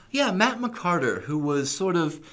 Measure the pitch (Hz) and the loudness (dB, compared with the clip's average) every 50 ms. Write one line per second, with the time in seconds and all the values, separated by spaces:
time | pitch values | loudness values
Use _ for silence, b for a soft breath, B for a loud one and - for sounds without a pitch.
0 | B B B 277 285 233 185 185 220 254 240 226 247 233 233 - - 175 175 165 | B B B 0 0 2 2 2 2 2 0 0 -4 -6 -6 -4 0 0 2 2
1 | 135 117 98 92 - 131 151 151 147 147 143 143 135 135 - - 190 190 175 175 | 2 0 0 -2 -4 -4 -4 -2 0 0 0 0 0 -2 -2 -2 0 2 2 2
2 | 165 147 147 - B B | 2 0 -2 -6 B B